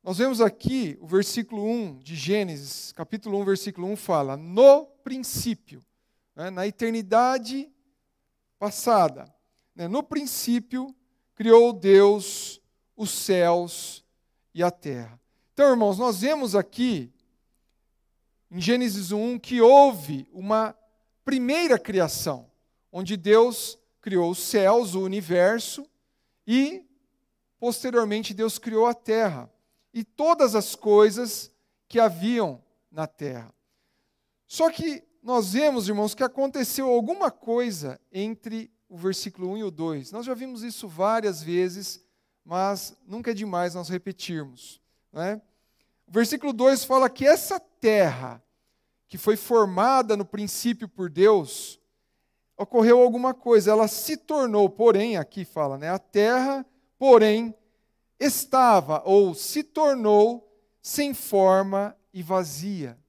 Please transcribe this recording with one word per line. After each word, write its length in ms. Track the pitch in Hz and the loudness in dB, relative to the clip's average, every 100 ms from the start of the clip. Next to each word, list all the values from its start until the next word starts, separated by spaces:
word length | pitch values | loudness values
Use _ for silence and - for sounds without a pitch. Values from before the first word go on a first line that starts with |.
Nós 160 | 180 185 | -8 -2
vemos 220 | 262 233 | -2 2
aqui 580 | 220 - - 262 190 139 | 0 0 -4 -2 -4 -8
o 60 | 160 | -2
versículo 580 | 190 196 233 226 214 | 0 0 -6 -8 -6
um 360 | 214 240 202 131 | -4 -4 -6 -12
de 160 | 135 160 | -16 -10
Gênesis, 720 | 139 208 185 147 139 - - | -4 -2 -4 -10 -14 -14 -16
capítulo 480 | - 165 220 220 196 | -16 -12 -12 -6 -4
um, 60 | |
versículo 420 | 196 190 202 180 185 | -2 -2 -4 -10 -10
um, 80 | |
fala, 420 | 208 - 160 135 143 | -10 -4 -2 -2 -8
"No 500 | 165 190 277 285 285 _ | -6 6 8 8 2 _
princípio", 760 | - 262 240 - 233 220 _ 131 _ _ _ _ _ | -14 -12 -10 -8 -6 -8 _ -20 _ _ _ _ _
né, 160 | 147 175 | -14 -12
na 160 | 185 202 | -6 -6
eternidade 1040 | - 226 226 190 220 254 262 226 269 294 _ _ _ _ _ _ _ _ _ | -4 -4 -4 0 2 2 -2 -6 -12 -12 _ _ _ _ _ _ _ _ _
passada, 760 | 208 - - 214 160 131 127 _ _ _ _ - | -10 -4 2 2 2 -2 -20 _ _ _ _ -14
né, 100 | 170 | -6
"no 160 | 247 | -6
princípio 920 | 294 294 277 - - 240 240 254 269 - _ _ _ _ | -6 -8 -6 -8 -4 -4 -4 -10 -10 -16 _ _ _ _
criou 360 | 226 226 240 | 8 8 8
Deus 880 | 202 190 196 202 208 185 - - - _ _ _ - | 2 6 8 8 4 -4 -12 -14 -18 _ _ _ -12
os 140 | 208 | -8
céus 920 | - - 185 170 175 175 - - - _ _ _ _ _ | -8 -2 2 2 2 -2 -12 -16 -18 _ _ _ _ _
e 80 | 160 | -4
a 120 | 175 | -4
terra." 480 | 175 151 127 117 120 _ _ _ | -4 -12 -12 -14 -20 _ _ _
Então, 180 | - 285 | 2 4
irmãos, 280 | 240 208 190 | 4 2 0
nós 220 | 247 190 | -4 -2
vemos 360 | 247 311 247 196 | -2 -2 -2 -2
aqui 580 | 190 - 247 180 123 _ _ _ _ _ _ _ _ _ _ _ _ _ _ | -4 -4 -4 -4 -8 _ _ _ _ _ _ _ _ _ _ _ _ _ _
em 100 | 175 | -6
Gênesis 520 | 170 247 247 196 180 | -2 0 -2 -6 -6
um 260 | 208 233 247 | -6 -4 -8
que 220 | - 247 | -6 4
houve 680 | 233 277 277 202 147 139 - | 8 10 8 2 -10 -10 -12
uma 440 | 180 196 220 220 - _ _ _ _ | -14 -4 -2 -2 -8 _ _ _ _
primeira 540 | - 269 247 311 339 233 | -6 -4 -2 -2 2 0
criação, 720 | - 190 160 - 165 127 120 _ _ _ _ | 0 -2 -2 -4 -8 -8 _ _ _ _ _
onde 220 | 175 185 202 | -12 -10 -6
Deus 640 | 180 220 247 233 - - _ _ | 4 6 4 0 -12 -16 _ _
criou 300 | 220 185 170 | -4 -2 -2
os 60 | 180 | -4
céus, 560 | - 214 190 233 214 | -2 2 4 2 0
o 60 | 185 | -6
universo, 880 | 190 202 165 180 185 233 - - 277 _ _ _ _ _ - | -6 -6 -2 2 2 0 -8 -14 -18 _ _ _ _ _ -2
e 380 | 247 277 381 _ _ _ _ _ _ _ _ | 0 0 -6 _ _ _ _ _ _ _ _
posteriormente 760 | 240 233 254 240 214 208 214 | -6 -4 -2 0 0 -4 -6
Deus 240 | 196 220 - | -4 -4 -4
criou 260 | 240 220 233 | -4 0 0
a 60 | |
terra 580 | 240 - 220 214 139 120 _ _ _ _ | 0 -2 0 0 -4 -14 _ _ _ _
e 100 | 233 | -12
todas 500 | 214 - 311 330 262 | -12 -2 0 4 2
as 200 | 214 196 | 2 -4
coisas 760 | - 214 208 214 202 240 - - _ _ _ _ | -6 4 6 6 2 -8 -10 -14 _ _ _ _
que 100 | 233 | 0
haviam 640 | 226 170 208 240 180 - _ _ _ | 0 0 -4 -2 -4 -8 _ _ _
na 160 | 156 156 | -10 -10
terra. 440 | _ 143 123 113 _ _ _ _ _ _ _ _ _ _ | _ -12 -12 -18 _ _ _ _ _ _ _ _ _ _
Só 240 | - 330 | -2 -2
que 320 | 330 320 277 _ _ | -2 -8 -8 _ _
nós 300 | 226 247 190 | -4 -2 -2
vemos, 340 | 214 302 254 190 | 0 0 0 -4
irmãos, 260 | 208 208 | -2 -4
que 80 | - | -4
aconteceu 680 | 254 262 269 277 247 - 262 | -6 -2 -4 -4 -6 -4 0
alguma 420 | 240 226 381 359 | 0 0 -4 -4
coisa 680 | - - 233 240 175 143 127 _ | -4 -4 -2 -4 -8 -12 -14 _
entre 580 | 190 208 226 226 226 220 _ _ | -10 -8 -10 -12 -12 -14 _ _
o 80 | 175 | -8
versículo 540 | 185 190 202 180 185 | -6 -6 -10 -12 -10
um 60 | 208 | -8
e 80 | |
o 60 | 208 | -10
dois. 420 | 156 165 147 131 | -8 -8 -8 -12
Nós 140 | 208 240 | -14 -10
já 80 | |
vimos 280 | 240 262 240 | -10 -12 -14
isso 240 | 233 214 208 | -14 -14 -16
várias 560 | 160 196 226 208 160 | -4 -2 0 -4 -6
vezes, 600 | 156 175 185 185 190 - _ _ _ _ | -6 -4 -4 -6 -14 -16 _ _ _ _
mas 500 | _ 180 196 202 - _ _ | _ -6 -4 -6 -12 _ _
nunca 240 | 214 240 | -10 -8
é 40 | |
demais 400 | 208 214 175 175 | -8 -6 -4 -4
nós 140 | 175 160 | -6 -10
repetirmos, 920 | 180 196 185 - 160 143 123 - - _ _ _ | -10 -10 -14 -10 -10 -10 -18 -20 -20 _ _ _
né? 300 | 151 180 214 _ _ _ _ _ _ _ | -10 -8 -8 _ _ _ _ _ _ _
O 60 | |
versículo 400 | 202 233 302 285 | 0 0 -2 -6
dois 320 | 226 262 269 | 2 2 2
fala 240 | - 262 262 | 0 2 2
que 180 | 254 277 | 2 2
essa 320 | 330 - 381 | 2 0 -8
terra 840 | _ _ 226 214 170 127 127 120 _ _ _ _ _ _ _ | _ _ 2 4 2 0 -12 -16 _ _ _ _ _ _ _
que 60 | 185 | -4
foi 180 | - 214 | -2 -2
formada 800 | - 233 202 185 233 170 214 208 | 2 2 2 2 2 2 0 -4
no 80 | |
princípio 640 | 190 208 208 - 233 240 214 | -4 -8 -8 -6 -6 -6 -10
por 220 | - 180 | -10 -8
Deus, 680 | 151 202 208 143 - - - _ _ _ _ _ _ _ - | 2 4 4 0 -12 -16 -20 _ _ _ _ _ _ _ -12
ocorreu 460 | 196 240 226 240 | -2 2 6 8
alguma 320 | 247 240 254 | 6 4 -4
coisa. 360 | 254 240 226 190 | -4 4 4 4
Ela 160 | 214 214 | 2 2
se 300 | - - 311 | -2 -8 -10
tornou, 540 | - 302 254 208 196 | -4 -2 0 2 2
porém, 480 | 202 233 196 233 196 | 4 4 4 0 -4
aqui 260 | 147 - | -6 -12
fala, 320 | 170 - 143 135 | -12 -6 -6 -6
né? 140 | 156 | -6
A 80 | 190 | -8
terra, 680 | _ 202 214 254 269 277 262 _ _ _ | _ 0 2 2 -2 -6 -10 _ _ _
porém, 560 | 269 240 214 214 233 - _ _ _ _ _ _ | 8 8 8 2 -4 -12 _ _ _ _ _ _
estava 840 | 277 - - 262 247 202 143 156 | -2 -2 -2 4 6 4 2 -4
ou 300 | - 202 196 | 4 4 4
se 280 | 160 - 294 | -2 -8 -8
tornou 880 | 302 311 302 262 214 208 220 240 _ _ _ _ | -6 0 0 2 4 4 4 0 _ _ _ _
sem 320 | - - 285 | -8 -4 -4
forma 840 | 247 - 202 190 190 196 196 208 _ _ | -4 -2 2 4 4 0 -4 -6 _ _
e 120 | 190 | -16
vazia. 760 | 165 190 165 139 190 190 131 117 | -4 -4 -4 -8 -10 -8 -10 -14